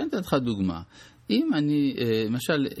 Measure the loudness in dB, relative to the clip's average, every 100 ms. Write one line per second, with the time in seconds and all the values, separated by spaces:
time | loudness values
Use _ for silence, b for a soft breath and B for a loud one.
0 | -4 -4 0 0 0 0 0 -2 -8 B
1 | B B -2 0 2 2 2 2 0 0
2 | 0 2 0 -2 0 0 -2 -2